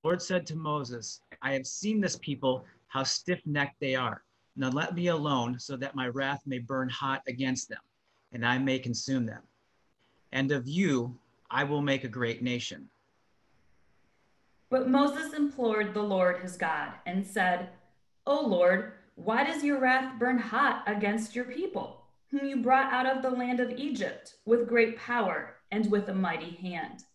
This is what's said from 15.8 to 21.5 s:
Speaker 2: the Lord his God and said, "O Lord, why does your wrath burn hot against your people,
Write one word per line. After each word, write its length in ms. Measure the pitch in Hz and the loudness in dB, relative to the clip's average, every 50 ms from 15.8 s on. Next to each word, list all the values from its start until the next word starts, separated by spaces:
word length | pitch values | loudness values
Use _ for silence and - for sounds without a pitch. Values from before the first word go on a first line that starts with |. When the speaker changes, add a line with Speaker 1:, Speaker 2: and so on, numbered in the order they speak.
| 208 190 185 | 0 0 0
Speaker 2:
the 80 | 208 | -2
Lord 380 | 208 208 196 190 180 180 175 175 | 0 2 4 4 4 4 4 0
his 160 | 180 185 - | -6 -10 -6
God 420 | - 180 160 156 151 147 - - - - | -4 -2 -2 0 -2 -4 -6 -8 -10 -8
and 220 | 180 180 190 196 | -4 -2 -2 -2
said, 460 | 190 - 208 185 180 180 175 180 185 - - _ _ _ _ _ _ _ _ _ | -2 0 2 2 2 2 0 -2 -8 -12 -20 _ _ _ _ _ _ _ _ _
"O 140 | - 277 302 | 0 0 2
Lord, 540 | 285 233 190 175 175 180 190 196 - - - - - _ _ | 2 2 4 6 6 6 6 4 0 -4 -10 -18 -20 _ _
why 280 | - 170 190 220 247 285 | -8 -4 0 2 2 2
does 180 | 302 330 294 | 0 0 0
your 160 | 285 294 285 | 0 2 2
wrath 400 | 269 262 254 254 262 262 262 262 | 4 4 4 4 4 2 -2 -4
burn 220 | 220 240 254 254 240 | -2 0 2 2 2
hot 480 | 208 - 214 247 285 254 247 - - | 0 0 2 2 4 4 2 0 -2
against 480 | 208 208 208 208 202 208 226 220 - - | -2 -2 0 0 0 0 0 -2 -4 -6
your 80 | 240 247 | -6 -6
people, 640 | 247 | -6